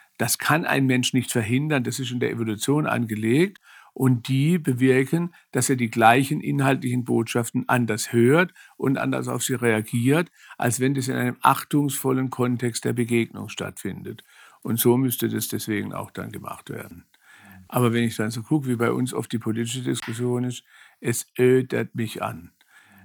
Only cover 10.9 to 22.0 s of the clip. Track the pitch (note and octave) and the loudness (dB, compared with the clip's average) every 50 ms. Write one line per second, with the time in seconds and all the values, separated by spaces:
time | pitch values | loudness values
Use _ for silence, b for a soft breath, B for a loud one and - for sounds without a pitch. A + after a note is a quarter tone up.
10.9 | C#3+ C3+ A#2+ B2+ B2+ B2 B2 B2 A#2 - - C3+ C3+ - - - - D3 C#3+ C#3 | 0 -2 -2 -4 -2 -2 -2 -2 -2 2 2 2 2 2 -2 -2 0 0 0 0
11.9 | C3 - - C3+ C3 C3 C3 B2 - - B2 B2 B2 A#2 B2 A#2+ A2+ - - C3 | -2 -2 -2 0 0 0 0 -2 -2 -2 -2 0 0 -2 -2 -4 -4 -4 -4 -2
12.9 | A#2+ B2 A#2 A2+ A#2 A#2 A2+ A2+ - G2+ G#2 G#2+ - - G2 G2 F#2 - - G2 | -2 -2 0 0 2 0 0 -2 -6 -12 -12 -12 -10 -10 -10 -10 -10 -10 -10 -8
13.9 | F#2 F#2 F#2 G#2 A2+ - - b b b b b b b b - A2 A#2 - B2 | -8 -10 -12 -14 -14 -16 -18 b b b b b b b b -4 -2 2 4 4
14.9 | A#2+ B2+ C3+ B2 A#2 - A2+ A2 A2+ A2 - - - G#2+ - A2 G#2+ G2+ G2+ G2+ | 4 4 4 0 0 -2 -2 -2 -2 -4 -6 -6 -6 -8 -6 -4 -4 -4 -4 -6
15.9 | F2+ F#2 G2 - - F#2 G2 A2+ - - - - - - - - - - - - | -8 -10 -12 -10 -10 -12 -12 -10 -12 -12 -14 -14 -14 -14 -14 -14 -14 -14 -14 -16
16.9 | F2 F2 - _ _ B B B B B B G2 F#2+ F#2 F#2 B - B2 B2 A#2 | -18 -20 -20 _ _ B B B B B B -20 -20 -20 -12 B 0 2 2 2
17.9 | A#2 A#2+ A#2 A2+ - - A2 G#2+ A2+ A#2+ A2 - D3+ D3+ C3+ B2+ A#2+ A2+ A#2 A#2 | 2 2 0 0 0 -2 -4 -4 -4 -6 -2 0 0 0 0 0 -2 0 0 0
18.9 | B2 B2+ B2+ B2 - A2+ A2 - - A2 - A2+ A2 A#2 A#2 A#2 A#2+ C3 B2 C3+ | 0 0 -2 -2 -4 -6 -6 -4 -6 -6 -4 -4 -4 -2 -4 -4 -6 -6 -4 -4
19.9 | B2+ A#2 - - A2+ A#2 B2 B2 B2 B2 B2 B2 B2 - - b b b b b | -4 -4 -6 -8 -6 -4 -2 -2 -2 -2 -2 -4 -6 -8 -14 b b b b b
20.9 | b b b - A#2+ - - _ - - B2+ B2 B2+ C3 C3 B2 A#2+ A#2 A2+ - | b b b -4 -4 -4 -6 _ 0 4 4 6 6 4 2 0 -2 -4 -4 -4
21.9 | - A#2 | -4 -6